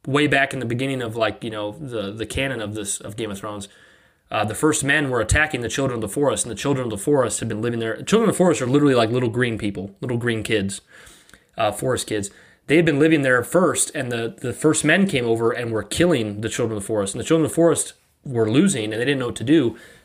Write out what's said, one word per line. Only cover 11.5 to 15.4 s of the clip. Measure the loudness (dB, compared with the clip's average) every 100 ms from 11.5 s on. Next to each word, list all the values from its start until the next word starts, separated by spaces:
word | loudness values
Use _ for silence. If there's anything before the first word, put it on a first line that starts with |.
| -2
uh, | -2
forest | -2 -2 -2 -2
kids. | -6 -6 -12 -20 _ 2
They | 4
had | 4
been | 4
living | 4 4
there | 4 2
first, | 2 2 2 2 -2
and | -4 -4
the, | -4 -6 -6
the | -8
first | 0 2 2 4
men | 4 2
came | 2 0
over | 2